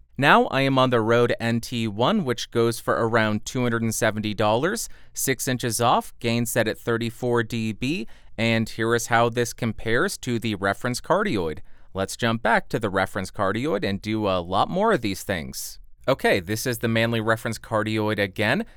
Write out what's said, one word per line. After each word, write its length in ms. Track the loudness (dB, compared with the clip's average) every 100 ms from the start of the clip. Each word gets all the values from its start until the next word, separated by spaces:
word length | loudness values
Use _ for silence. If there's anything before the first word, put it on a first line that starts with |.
| -12 2
Now 300 | 6 6 4
I 160 | 2
am 160 | 2 4
on 100 | 4
the 140 | 4
Rode 320 | 4 4 4 2
N 220 | 0 -2
T 260 | -2 -4 -4
one, 380 | 0 0 2
which 260 | 0 -2 -2
goes 300 | 0 2 0
for 140 | 0
around 500 | 0 2 2 2 0
two 160 | -2 -2
hundred 220 | 0 0
and 120 | -2
seventy 380 | 0 0 0 -2
dollars. 560 | 0 2 2 0 -4 -8 -12 -14
Six 340 | -6 -2 -2 -2
inches 320 | -2 -2 0
off, 400 | 2 2 0 -4
gain 260 | -2 0 0
set 200 | 0 0
at 120 | -2
thirty-four 640 | -2 -2 -2 -4 0 0
D 300 | 0 -2 -4
B, 340 | -4 -4 -4 -6 -14 -12 -2
and 280 | 2 2 0
here 280 | -2 0
is 140 | 0 2
how 200 | 4 4
this 240 | 2 -2
compares 640 | -2 -6 -4 0 0 0 -4
to 200 | -4 -4
the 160 | -2
reference 480 | 0 0 0 -2 -4
cardioid. 560 | 0 0 2 -2 -2 -6 -10 -16 -10
Let's 240 | -6 -4 -2
jump 260 | -2 0
back 280 | 2 2 0
to 80 | -2
the 100 | 0
reference 420 | 0 0 -2 -6
cardioid 540 | -2 -2 0 -2 -2
and 160 | -2 -4
do 260 | -2 -2 0
a 140 | 0
lot 300 | 0 0 0
more 220 | 2 2
of 100 | 2
these 200 | 0 -4
things. 580 | -4 -4 -6 -10 -12 -14 -20 -8 -2
Okay, 320 | 0 2 2
this 260 | 0 -4 -2
is 120 | -2
the 100 | 0
Manley 320 | 2 2 2
Reference 380 | 2 0 -2 -8
Cardioid 600 | -4 -2 0 0 0 0
again. 460 | 0 0 0 0 -2